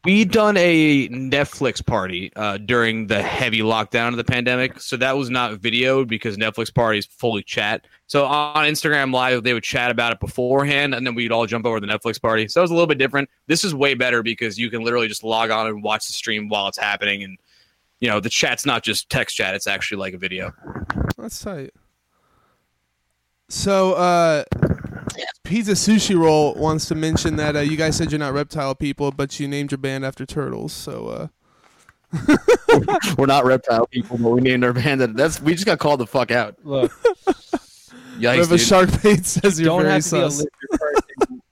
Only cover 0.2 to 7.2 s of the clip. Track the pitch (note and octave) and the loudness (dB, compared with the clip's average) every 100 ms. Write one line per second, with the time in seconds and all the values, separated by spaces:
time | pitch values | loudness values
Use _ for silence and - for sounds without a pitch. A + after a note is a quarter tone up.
0.2 | G3+ A3 G#3 G3 F3 D#3+ D#3 C#3+ B2 B2 | 4 4 4 4 4 6 4 4 0 -6
1.2 | C3 C#3 C#3+ - C3 - - A2+ F#2 F2 | -2 -2 -2 -2 -4 -2 -2 -2 -2 -6
2.2 | F#2+ - G#2 G2 G#2 A#2+ A2+ A2+ G#2 G#2 | -10 -6 -6 -6 0 2 2 -2 -2 -2
3.2 | - - B2+ A2 A2 A2 G#2 A#2+ A#2+ A#2+ | -2 -2 -2 0 0 0 0 -2 -2 -2
4.2 | - B2 A#2+ B2 B2+ - - A#2+ C3 C3+ | -2 0 0 0 -2 -6 -10 -2 0 0
5.2 | B2+ B2+ A#2+ G#2+ A2+ A#2 B2+ C3+ B2+ A2 | -2 -2 -2 -4 -2 0 2 2 0 -4
6.2 | A#2 G2+ A2 A2 A2 - A2+ G#2+ - _ | -4 -2 -4 -2 -4 0 0 0 -4 _